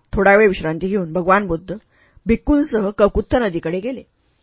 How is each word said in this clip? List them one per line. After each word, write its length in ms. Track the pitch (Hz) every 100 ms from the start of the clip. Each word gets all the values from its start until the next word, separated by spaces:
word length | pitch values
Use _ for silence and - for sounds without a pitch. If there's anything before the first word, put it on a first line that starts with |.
| _
थोडा 220 | - 196 202
वेळ 120 | 214
विश्रांती 400 | 190 160 160 185
घेऊन 240 | 202 165
भगवान 340 | 175 175 196 196
बुद्ध 280 | 165 185 202 - _ _ _ 190
भिक्खूंसह 640 | 226 - 294 302 220 220 214
ककुत्थ 380 | 202 - 196 269
नदीकडे 440 | 214 165 160 185
गेले. 220 | 226 247 - _ _ _